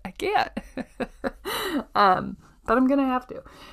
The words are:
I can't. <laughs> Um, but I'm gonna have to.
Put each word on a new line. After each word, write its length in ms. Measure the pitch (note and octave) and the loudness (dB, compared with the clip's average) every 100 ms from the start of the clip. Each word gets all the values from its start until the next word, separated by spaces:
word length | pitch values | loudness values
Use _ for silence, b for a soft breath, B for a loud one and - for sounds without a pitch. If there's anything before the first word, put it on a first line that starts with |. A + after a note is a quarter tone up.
I 60 | - | -14
can't. 420 | - - G#4 - - | -6 0 0 0 -4
<laughs> 40 | - - - - A#3+ - C4+ - - A#4 G4+ D#4 - | -12 -10 -10 -8 -10 -8 -10 -8 -8 -6 -4 -4 -2
Um, 420 | - G3+ F#3 - - b b - | 4 4 4 0 -10 b b 0
but 100 | A3+ | 2
I'm 100 | C4 | 4
gonna 200 | C#4 C4+ | 2 2
have 200 | B3+ - | -2 -6
to. 140 | - - B B | -16 -16 B B